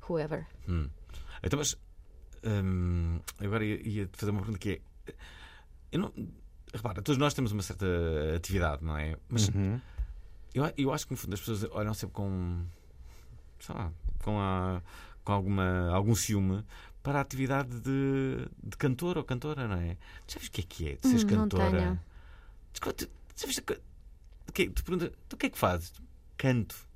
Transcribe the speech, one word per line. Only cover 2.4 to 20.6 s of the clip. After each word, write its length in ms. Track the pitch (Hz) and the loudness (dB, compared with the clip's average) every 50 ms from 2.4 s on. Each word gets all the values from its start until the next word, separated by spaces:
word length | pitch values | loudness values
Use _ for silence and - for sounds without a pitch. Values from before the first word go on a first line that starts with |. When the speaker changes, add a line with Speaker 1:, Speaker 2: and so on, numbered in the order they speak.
| - | -2
Speaker 2:
hum, 720 | 113 107 101 95 95 92 90 90 87 87 87 85 82 85 85 - - - - | 0 2 2 4 4 2 4 4 4 4 4 2 2 0 0 -2 -8 -10 -4
agora 260 | 101 101 101 113 107 | -4 0 0 2 2
ia, 160 | 107 107 - - | 0 0 -2 -2
ia-te 240 | 113 101 107 98 92 - | -2 -2 -2 -2 -4 -4
fazer 120 | - - 104 | -2 0 0
uma 100 | 104 104 | 0 0
pergunta 180 | 92 110 110 90 | 0 -2 -4 -2
que 220 | - 104 95 - - - - - - | -2 -2 -2 -2 -4 -16 -20 -18 -16
é, 60 | - - - - - - - - - - - - - - - - - - | -16 -16 -16 -16 -16 -16 -16 -18 -18 -18 -20 -20 -20 -20 -20 -16 -4 -2
eu 60 | 143 | -2
não, 120 | - - - - - 87 - - - - - - - - - | -2 -2 -4 -8 -10 -10 -10 -14 -18 -20 -18 -20 -18 -12 -12
repara, 280 | 107 110 117 95 95 | -4 -4 -4 -4 -2
todos 160 | 98 - 147 | 2 4 4
nós 160 | 127 147 147 139 | 6 6 4 4
temos 180 | - 131 110 | 4 2 2
uma 120 | 104 104 95 | 2 0 -2
certa 220 | - 87 87 101 92 90 87 85 82 80 76 73 78 78 | -2 -4 0 2 2 4 4 4 2 2 2 2 2 0
atividade, 480 | 82 80 - 95 95 87 78 73 71 80 | 0 0 2 2 2 4 2 2 0 -2
não 120 | 80 78 | -2 -2
é? 180 | 76 76 78 80 - - - | 0 -2 -2 -4 -6 -6 -2
Mas 180 | 127 117 104 95 | 2 4 4 4
Speaker 3:
Uhum. 300 | 87 98 98 95 107 127 - - - - - - - - - - - - - - - | 4 4 2 2 2 0 -4 -8 -4 -4 -4 -4 -4 -12 -12 -14 -14 -16 -14 -4 0
Speaker 2:
eu, 180 | 127 143 160 156 | 2 2 2 2
eu 160 | - 139 135 147 | 2 2 2 2
acho 140 | - - | 0 -2
que 60 | - 135 | -4 -6
no 40 | |
fundo 160 | 117 - - 95 | -6 -4 -4 -4
as 60 | 101 | -4
pessoas 240 | - - 113 98 107 - | -2 -2 -2 -2 -2 -2
olham 220 | - 110 107 107 107 | -2 -2 0 0 -2
sempre 200 | - - 95 - | -2 -4 -6 -4
com, 460 | - 101 98 95 92 87 87 87 87 87 87 - - - - - - - - - - - - - - - - - - | -4 -2 0 0 0 0 0 -2 -2 -4 -6 -8 -12 -18 -20 -18 -16 -16 -16 -16 -16 -18 -18 -18 -18 -18 -18 -18 -16
sei 140 | - - - | -10 -8 -6
lá, 180 | - 104 82 82 - - - - - - | -4 -4 -4 -4 -2 -2 0 0 2 2
com 140 | 107 107 104 | 2 2 2
a, 420 | 98 95 92 92 92 92 92 87 85 - - - - - - - - | 2 2 2 2 2 2 0 -2 -4 -8 -14 -16 -16 -16 -16 -10 0
com 80 | - | 2
alguma, 580 | 101 101 95 98 101 98 92 92 92 90 90 87 | 2 2 4 4 4 4 6 6 4 4 4 4
algum 220 | 87 92 98 110 117 | 4 4 6 6 6
ciúme 500 | - - - 107 101 98 95 95 98 110 - - - - - - - | 4 4 2 4 4 4 4 2 2 -2 -6 -14 -16 -16 -18 -18 -8
para 180 | - 139 143 143 | -2 0 2 2
a 20 | |
atividade 580 | 139 135 135 131 135 127 139 135 139 127 123 117 | 2 0 0 0 0 2 2 2 0 0 -4 -4
de, 680 | 110 131 135 135 139 135 135 135 135 131 131 120 127 - - - - | 0 0 2 4 4 4 4 4 2 0 0 -2 -4 -8 -10 -10 -10
de 120 | 107 - | -10 -4
cantor 400 | - - 139 127 123 170 175 180 | 2 2 2 2 2 0 0 0
ou 60 | 160 127 | 0 0
cantora, 440 | - - 123 - 151 151 143 127 | 0 -2 -2 -2 -4 -2 -2 0
não 100 | 110 98 | 0 2
é? 180 | 87 85 85 87 - - - - - - | 2 0 0 -2 -4 -8 -16 -16 -16 -12
Tu 80 | - - | -12 -10
já 60 | - | -10
viste 100 | - - | -10 -6
o 20 | - | -4
que 80 | - | -6